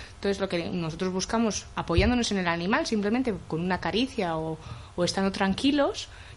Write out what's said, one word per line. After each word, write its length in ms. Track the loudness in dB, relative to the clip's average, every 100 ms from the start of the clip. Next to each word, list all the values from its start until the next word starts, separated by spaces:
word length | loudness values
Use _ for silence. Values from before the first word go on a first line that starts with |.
| -16 -4
Entonces 240 | -2 0
lo 80 | 0
que 220 | -2 -2
nosotros 420 | -2 -2 -2 -2
buscamos, 540 | 0 0 2 2 0 -6 -6
apoyándonos 560 | 2 4 4 4 2
en 60 | 0
el 100 | 2
animal, 380 | 0 2 0 2
simplemente 480 | 0 2 2 0 -2 -4
con 120 | -2
una 180 | 0 0
caricia 560 | 0 0 0 0 -2 -2
o, 200 | -2 -6 -10 -14 -10 -2
o 80 |
estando 280 | 0 2 0
tranquilos, 800 | 2 0 4 4 4 4 0 -8 -14 -16